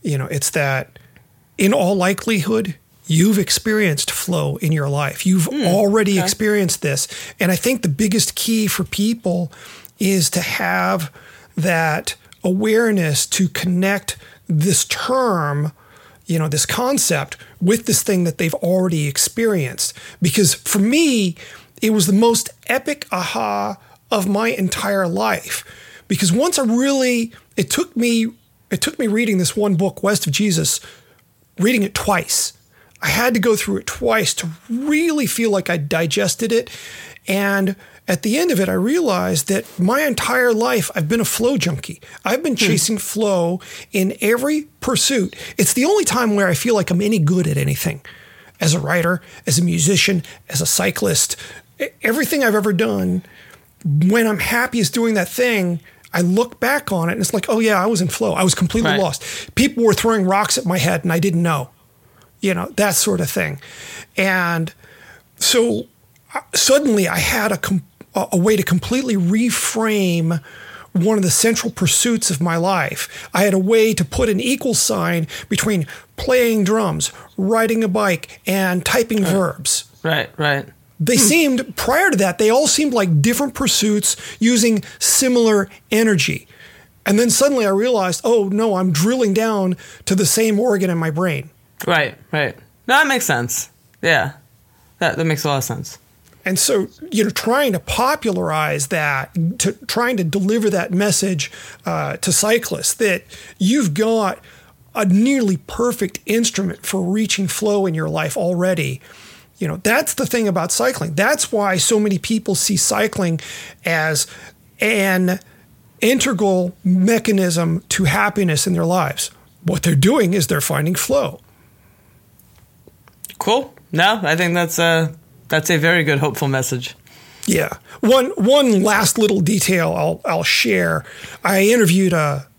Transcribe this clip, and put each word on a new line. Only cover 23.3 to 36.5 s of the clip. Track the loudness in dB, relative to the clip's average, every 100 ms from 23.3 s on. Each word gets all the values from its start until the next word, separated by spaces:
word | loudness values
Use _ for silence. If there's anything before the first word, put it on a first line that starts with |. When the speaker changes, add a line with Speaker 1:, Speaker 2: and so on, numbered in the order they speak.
| -4 -4 -2 -4 -8 -16 -20 _
Speaker 1:
of | -2 0
my | 0 0
entire | 0 -2 -2 -2 -2 -2
life. | -2 -2 -2 -4 -12 -12 -20 -20 -20 _
Because | 0 2
once | 2 2 0
I |
really, | 0 2 2 2 2 0 -2 -8 _ -4
it | -2
took | -2 -4 -2
me, | 0 2 0 -6 _ _ _
it | -4
took | -4 -2
me | -2
reading | 0 0 0
this | 0 0
one | 0 0
book, | 0 -2
West | 0 0 0
of |
Jesus, | 0 0 0 -2 -4 -8 -20 _ _ _ _ _ -2
reading | 0 2
it | -2 -4
twice. | -2 -2 0 -4 -4 -10 _ _ _ _
I | -4
had | 0 0
to | 2
go | 2 0
through | -2 -4
it | -6
twice | -6 0 0 0 -4
to | -8 -10 -8
really | -6 0 0 0 0 -2
feel | -2 0
like | 0 -2
I | -4
digested | -2 -2 0 0 -2 -2 0